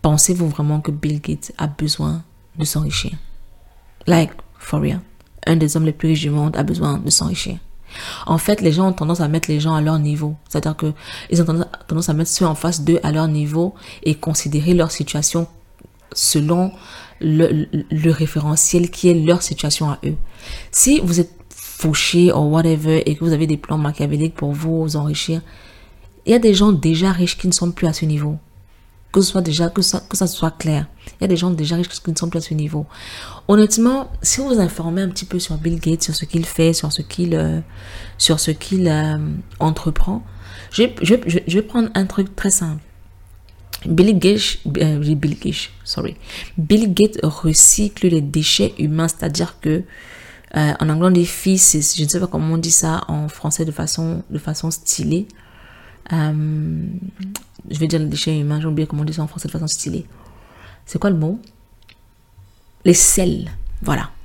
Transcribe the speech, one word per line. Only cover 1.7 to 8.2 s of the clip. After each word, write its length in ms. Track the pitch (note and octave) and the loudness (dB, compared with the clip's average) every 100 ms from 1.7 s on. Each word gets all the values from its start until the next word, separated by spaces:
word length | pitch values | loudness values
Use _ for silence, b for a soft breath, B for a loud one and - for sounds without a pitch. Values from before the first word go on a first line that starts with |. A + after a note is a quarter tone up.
| C#3+ D3+ - D#3 D#3+ - - - D#3+ | -4 -4 -2 -2 -4 -8 -20 -20 -6
de 80 | D3+ | -4
s'enrichir ? 460 | D3+ D3+ - - D#3 - - - - - - - - - | -2 -2 -4 -6 -8 -12 -14 -16 -20 -20 -20 -20 -8 2
Like, 260 | E3+ D#3+ - - - | 4 4 -4 -20 -20
for 240 | - D3 | -6 -2
real. 180 | D3 E3+ - - - - - | -2 -4 -8 -20 -20 -8 0
Un 80 | E3 | 2
des 220 | D#3 D#3+ | 4 2
hommes 80 | D#3+ | 0
les 80 | |
plus 160 | D3+ D#3+ | 0 0
riches 120 | D#3 | 0
du 80 | D3+ | 0
monde 280 | D3 D3 - | 0 0 0
a 60 | |
besoin 340 | D3 E3+ D3 C#3+ | -2 0 -2 -2
de 120 | - | 0
s'enrichir. 480 | - D#3 F#3 - - - - B B B B | 0 0 -4 -6 -8 -12 -18 B B B B